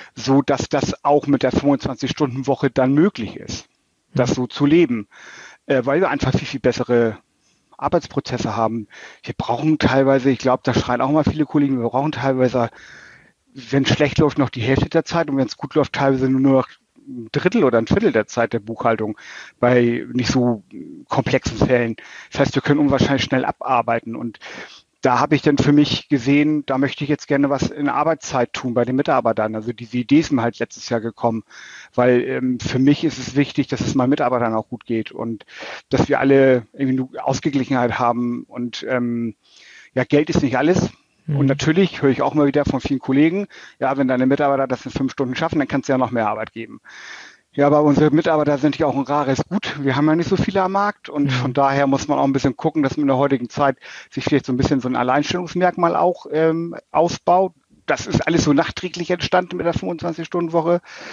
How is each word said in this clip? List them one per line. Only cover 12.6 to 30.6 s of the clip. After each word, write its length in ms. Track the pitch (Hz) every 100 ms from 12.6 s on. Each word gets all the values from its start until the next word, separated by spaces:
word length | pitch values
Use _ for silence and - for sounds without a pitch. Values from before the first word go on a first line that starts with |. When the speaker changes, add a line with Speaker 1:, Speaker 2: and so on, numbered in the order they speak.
| 113 - - - - - _ _ _
Speaker 1:
wenn 320 | 135 117 139 135
schlecht 320 | - 147 -
läuft, 180 | 151 -
noch 140 | 127
die 100 | 123
Hälfte 300 | 113 135 135
der 160 | 165 -
Zeit 240 | 175 151
und 80 | 135
wenn's 180 | 123 -
gut 180 | 143
läuft, 200 | 156 139
teilweise 340 | - 139 131 131
nur 240 | 131 135
noch 160 | 131 - - _ _
ein 320 | - 123 113
Drittel 320 | 143 180 226
oder 140 | 131 117
ein 80 | 113
Viertel 260 | 196 233
der 140 | 110 104
Zeit 260 | - 117
der 80 | 113
Buchhaltung 560 | 107 113 120 110 107 104 - - - -
bei 460 | 123 123 120 120 123
nicht 180 | 123 113
so 340 | 131 123 110 - - - - -
komplexen 480 | - - 135 - -
Fällen. 400 | - 123 117 110 - - -
Das 120 | -
heißt, 120 | 139
wir 60 | 139
können 200 | - 147
unwahrscheinlich 440 | 147 135 - 135
schnell 220 | - 131 127
abarbeiten 680 | - 123 123 117 117 113 117
und 240 | 117 - - - - - _ _
da 180 | 131 120
habe 140 | 143 151
ich 60 |
dann 160 | 160 143
für 140 | 147
mich 360 | 147 147 - -
gesehen, 560 | 139 123 143 151 151
da 140 | 139 131
möchte 260 | 139 -
ich 60 | 143
jetzt 180 | 147 -
gerne 220 | 139 143
was 180 | 135 -
in 220 | 151 143
Arbeitszeit 640 | 127 151 160 - 131 120
tun 180 | - 127
bei 140 | 117 120
den 100 | 131
Mitarbeitern. 580 | - 131 117 110 107
Also 200 | 110 110
diese 240 | 113 120 123
Idee 220 | 117 147
ist 120 | 160
mir 80 | 131
halt 180 | 113 -